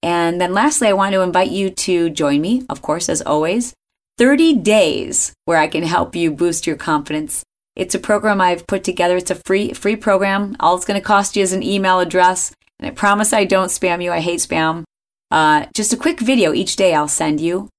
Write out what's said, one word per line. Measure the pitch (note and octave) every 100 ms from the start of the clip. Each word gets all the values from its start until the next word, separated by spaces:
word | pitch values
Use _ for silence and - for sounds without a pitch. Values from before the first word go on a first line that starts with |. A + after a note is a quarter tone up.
And | E3+ E3+ E3+ F3
then | F3+
lastly, | F#3+ G#3 G3 A3
I |
want | G3 G3
to | F#3+
invite | F3+ F3+ F#3+
you | F#3 F#3+
to | F#3+ - F3 E3+
join | D3+ D3 C#3+
me, | E3 B3 B3+
of | D3
course, | - D#3+ -
as | D#3+
always, | - D3+ D#3 G#3+ A#3+ - _ _ _ -
thirty | B3 C#4+ E4
days | C#4 F3+ G#3+ E3+ - - - - _ -
where | E3
I | D#3
can | D#3
help | E3 F3+ -
you | F3 E3+
boost | D3 F3 E3+ -
your | D#3
confidence. | - D3+ C#3+ D3+ D#3 - - _ _ -
It's | F#3 -
a |
program | - G#3 G#3+ G3
I've | F#3 F3 -
put | G3
together. | F#3+ F3+ F3 F3+
It's | F3+
a | E3+ -
free, | F#3+ G#3
free | - G3+ G#3+
program. | G#3+ F#3+ G3 G3 G3+ G3
All | E3 F3+
it's | -
gonna | G3+
cost | F#3+ G3+ G3+ -
you |
is | F#3+
an | F#3+
email | - G3 F#3+ F#3
address. | F3 F3+ F3+ F#3 - _ _ _
And | -
I |
promise | - G#3 G3+ G#3
I | A3+ F#3+
don't | F#3+ F#3
spam | - F#3 F3
you. | F3
I | E3+
hate | E3 E3+
spam. | - E3 D#3+ D#3+ D#3+ _ _ _ _
Uh, | D#4+ A3 D3+ -
just | - G#3+
a | B3
quick | D#4+ F4
video | A3+ C4 E3+
each | - F#3+ -
day | F#3+
I'll | D#3 D3
send | - D#3 D3+
you. | E3 F3+ G#3